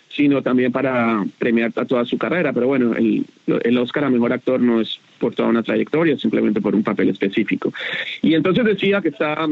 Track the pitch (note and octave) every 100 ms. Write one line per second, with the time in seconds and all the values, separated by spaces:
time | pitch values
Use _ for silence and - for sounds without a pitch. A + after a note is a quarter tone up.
0 | - - D3 C#3 C3 B2+ B2+ B2+ C3 B2+
1 | A#2 A2+ F#2 - B2+ A#2 A#2 A2+ A#2+ B2+
2 | A#2+ B2+ A2+ E3+ D#3 A#2+ B2 C#3 A#2+ A2+
3 | A2+ G#2 - _ - - A#2 B2 B2 D3+
4 | C#3+ B2 A#2+ B2+ - C3 B2 A#2 G#2+ -
5 | _ - A#2+ - A#2 A#2 A2 A2 G#2+ D3
6 | E3 C#3+ A2+ A2 A2+ G#2+ G#2 G2 A2+ G2+
7 | F#2 F#2+ G2 G2 G#2 - - - - -
8 | - - - D#3+ - F#3 A3 G3 G3 G3+
9 | E3 - D#3 D3+ D#3+